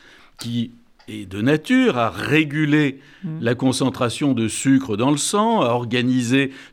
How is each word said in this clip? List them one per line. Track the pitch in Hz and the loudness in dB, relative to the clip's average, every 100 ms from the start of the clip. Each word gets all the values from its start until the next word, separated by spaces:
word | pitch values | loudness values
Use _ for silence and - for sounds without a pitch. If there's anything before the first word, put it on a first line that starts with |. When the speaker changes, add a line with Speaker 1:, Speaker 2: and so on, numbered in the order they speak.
| - - - - | -20 -20 -20 -12
Speaker 1:
qui | 117 120 113 - _ _ - | -6 -4 -4 -10 _ _ -14
est | 107 98 | -14 -10
de | 101 | -4
nature | 120 151 156 254 254 123 | 0 0 2 2 2 2
à | 113 | -2
réguler | 90 - 156 151 147 151 151 143 127 - - | -2 0 0 0 0 2 2 2 -2 -14 -14
Speaker 2:
Mm. | 190 160 | -10 -4
Speaker 1:
la | 117 | -2
concentration | 120 131 127 131 117 123 - 147 | 0 0 0 -2 0 -4 0 0
de | 113 113 | 0 -2
sucre | - 135 135 - 101 | 0 2 4 2 0
dans | 127 | 0
le | 147 | 0
sang, | - 208 226 220 | 0 0 2 2
à | 127 | 2
organiser | 123 120 123 123 127 117 135 135 - - | 0 -2 0 0 0 2 2 0 -6 -16